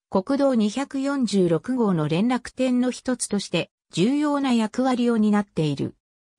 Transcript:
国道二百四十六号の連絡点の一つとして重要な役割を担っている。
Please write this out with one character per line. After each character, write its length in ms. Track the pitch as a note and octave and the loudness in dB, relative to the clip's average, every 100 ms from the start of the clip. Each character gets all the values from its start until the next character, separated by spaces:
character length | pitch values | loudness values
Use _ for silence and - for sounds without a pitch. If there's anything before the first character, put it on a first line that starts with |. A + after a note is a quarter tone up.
| _ | _
国 300 | G3 F#3 C#4 | -2 0 2
道 160 | C#4 A#3+ | 2 2
二 140 | G#3 | 0
百 320 | B3 C#4 C#4 | -2 -6 -4
四 240 | C#4 C#4+ A#3 | -2 -2 0
十 240 | G3 F3 | 2 2
六 260 | D#3+ - B3+ | 0 -2 -2
号 180 | G#3+ | 0
の 140 | E3+ D3+ | 0 0
連 220 | D#3+ A#3+ | 0 0
絡 240 | B3 - | -2 -6
点 260 | - B3+ B3 | -4 0 0
の 120 | B3 | 0
一 260 | - - B3 | -4 -6 -4
つ 100 | - | -4
と 120 | G3+ | -4
し 100 | - | -2
て 220 | E3+ - _ _ | -4 -4 _ _
重 240 | D#3+ G#3+ C#4+ | 0 0 2
要 240 | D4 C#4+ | 0 0
な 140 | C4+ | 0
役 300 | A#3 G#3+ - | 0 0 0
割 260 | C4 B3 A#3+ | 0 2 2
を 80 | A#3 | 2
担 240 | G#3+ G#3 | 2 2
っ 40 | G#3 | 0
て 200 | - D#3 | -2 -2
い 100 | C#3 | -2
る。 200 | B2 - _ _ _ | -6 -8 _ _ _